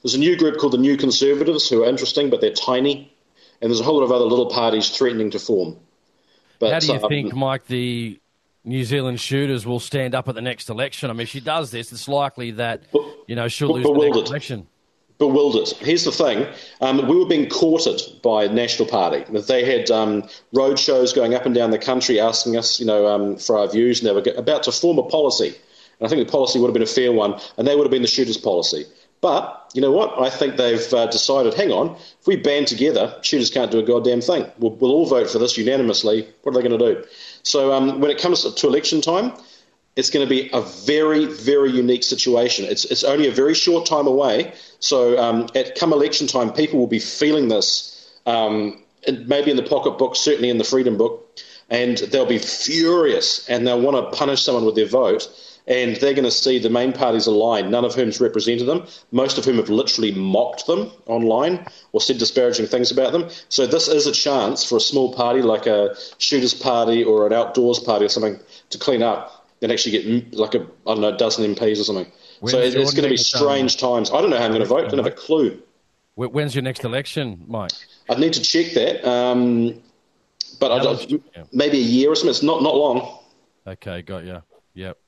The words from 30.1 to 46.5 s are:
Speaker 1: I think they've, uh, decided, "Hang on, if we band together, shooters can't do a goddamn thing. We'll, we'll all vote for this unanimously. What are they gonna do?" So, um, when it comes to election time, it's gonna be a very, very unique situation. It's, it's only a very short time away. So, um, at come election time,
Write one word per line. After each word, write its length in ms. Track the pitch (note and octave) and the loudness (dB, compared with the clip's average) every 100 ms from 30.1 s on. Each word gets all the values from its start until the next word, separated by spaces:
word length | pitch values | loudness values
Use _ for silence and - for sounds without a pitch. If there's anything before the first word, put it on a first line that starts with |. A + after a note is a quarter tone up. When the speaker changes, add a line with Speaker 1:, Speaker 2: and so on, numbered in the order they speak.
| - | 0
Speaker 1:
I 100 | C3 | -2
think 280 | - C#3+ B2+ | 0 -2 0
they've, 360 | A#2+ A2+ - | 0 0 0
uh, 120 | B2 A2+ | 0 2
decided, 480 | A#2 - C#3 A#2+ | 0 0 2 2
"Hang 180 | A2 G3 | 2 0
on, 240 | G2 D#3+ - - _ | 0 -2 -6 -20 _
if 80 | - | 0
we 80 | E3+ | 2
band 320 | C#3+ C#3+ C3+ | 2 0 0
together, 480 | A#2 C#3+ A#2+ G#2 - | 0 0 2 -2 -4
shooters 280 | - C#3+ A2+ | -2 0 0
can't 220 | C#3 A2+ | -2 0
do 80 | A2+ | 0
a 40 | |
goddamn 360 | A2 A#2+ A#2+ A#2+ | 2 2 2 0
thing. 260 | A#2+ E3 - - | 0 -2 -4 -4
We'll, 120 | A2+ | -4
we'll 200 | G#2+ B2+ | 0 2
all 140 | D3 D#3 | 4 4
vote 240 | B2+ - | 2 2
for 100 | A2+ | 0
this 180 | B2 A#2 | 0 0
unanimously. 720 | A2 C3+ A#2+ G2+ A2 A2 G#2+ _ | 0 2 2 0 0 0 -2 _
What 120 | C#3 | -2
are 80 | B2+ | 0
they 60 | A#2+ | 2
gonna 100 | A2+ | 2
do?" 280 | A#2+ G2+ - - - - | 2 0 -6 -20 -20 -8
So, 280 | - D3 C3+ | -2 0 2
um, 300 | C3+ C3+ C3+ | 2 0 2
when 100 | D3 | 0
it 60 | C#3+ | 0
comes 260 | F3+ E3+ | 0 0
to 240 | - - D3 | -2 0 2
election 320 | C#3 - D#3+ | 2 0 0
time, 320 | D3+ F3+ B3 - - - _ _ _ - | 0 0 -2 -8 -20 -20 _ _ _ -4
it's 140 | C3 | 0
gonna 160 | D3 C3 | 0 2
be 220 | C3 C3 | 0 0
a 100 | B2+ | -4
very, 640 | - - G#2 D3+ D#3 D3+ D3+ | -4 -6 0 2 2 2 0
very 460 | - A2+ C#3+ C3+ | -2 2 4 4
unique 320 | B2+ B2 B2 | 2 2 2
situation. 640 | - B2 B2+ A#2+ A#2+ - G2 | 0 0 2 2 2 0 -2
It's, 180 | G2+ - | -4 -2
it's 200 | B2+ - | -2 0
only 220 | C#3+ C#3+ | 2 2
a 20 | |
very 220 | A#2 C#3+ | 4 2
short 320 | E3 - E3+ E3+ | 2 2 2 0
time 220 | D#3 C#3 | 0 2
away. 440 | C3 C#3 A2 B2 - - _ | 2 2 0 -2 -10 -20 _
So, 380 | - C3+ B2 B2 | 0 2 4 4
um, 300 | A#2+ A2+ A#2 C3+ | 2 0 0 -2
at 200 | B2+ - | -2 -2
come 180 | E3 | 2
election 340 | D3 D3 - C3 | 2 2 0 -2
time, 240 | B2+ A2+ | 0 0